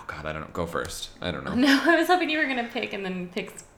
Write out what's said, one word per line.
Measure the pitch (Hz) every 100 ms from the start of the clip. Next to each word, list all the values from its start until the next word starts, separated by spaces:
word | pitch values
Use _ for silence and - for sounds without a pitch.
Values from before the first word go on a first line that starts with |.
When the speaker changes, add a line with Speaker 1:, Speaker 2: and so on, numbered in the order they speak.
| -
Speaker 1:
God, | 80 76
I |
don't | 78
know. | 78
Go | - 85
first. | 78 - - - -
I | 90
don't | 73 67
know. |
Speaker 2:
<laughs> | 233
No, | 277 269 277
I | 330
was | 330
hoping | 359 320
you | 311
were | 294
gonna | 254 233
pick | 240 208
and | 208 190
then | 185 180
pick | 214 - - -